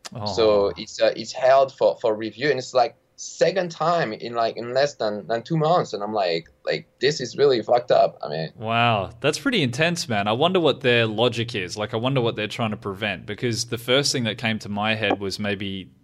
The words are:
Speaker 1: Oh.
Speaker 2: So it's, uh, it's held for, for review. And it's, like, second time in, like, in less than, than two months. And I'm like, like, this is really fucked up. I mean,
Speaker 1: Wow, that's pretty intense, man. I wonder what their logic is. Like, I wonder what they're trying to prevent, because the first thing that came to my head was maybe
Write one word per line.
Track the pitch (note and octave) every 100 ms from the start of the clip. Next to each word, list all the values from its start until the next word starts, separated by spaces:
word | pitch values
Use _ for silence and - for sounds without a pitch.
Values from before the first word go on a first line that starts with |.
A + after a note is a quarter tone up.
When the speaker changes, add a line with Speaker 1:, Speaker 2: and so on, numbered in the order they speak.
| -
Speaker 1:
Oh. | A#2+ G#2
Speaker 2:
So | G2 A2 G#2 G2+ -
it's, | A2 -
uh, | A2 -
it's | A2+
held | - C3 C3+ C3+
for, | - A2 -
for | A#2
review. | G#2+ A2 A2 D3
And | B2+
it's, | B2+
like, | B2+ A#2+ - _ -
second | - - E3 F#3+ F3+
time | - D#3 E3+ B2
in, | G#2+ A#2
like, | A#2+ A2+ -
in | A#2+
less | C3 C#3+
than, | - A2 G#2 E2+
than | A#2
two | A2+ E3
months. | D3+ F3 A#2+
And | G2+
I'm | G#2
like, | G#2+ F#2 E2+ - _ -
like, | - - _
this | C3+ D3
is | B2 -
really | C#3+ B2
fucked | G#2 A#2+ -
up. | - - -
I | D2
mean, | D2+ D#2 -
Speaker 1:
Wow, | A2 A#2 A#2+ A2 F2+ -
that's | C#3+ D3
pretty | C#4 A#3+
intense, | B2+ A#2+ E3 E3+ -
man. | G#2+ G#2
I |
wonder | A#2 E3+ F#3
what | D#3 A#2
their | B2+ A#2+ A2+
logic | G#2 A#2+ A2+ A#2
is. | G#2+ F2+ F#2+
Like, | G#2
I | A#2
wonder | B2+ C3+
what | A#2
they're | G2+ G#2+
trying | - A2+
to | G#2
prevent, | G#2 F#2+ G#2+ F#2
because | - G#2 B2 G#2+ -
the | A#2
first | B2 C3 C#3
thing | C#3
that | A2+ G2+
came | A2+ G#2+
to | -
my | G#2 G#2+ A2
head | G#2 G2
was | G2 F#2
maybe | G#2 G2 G2 F#2+ F2+ _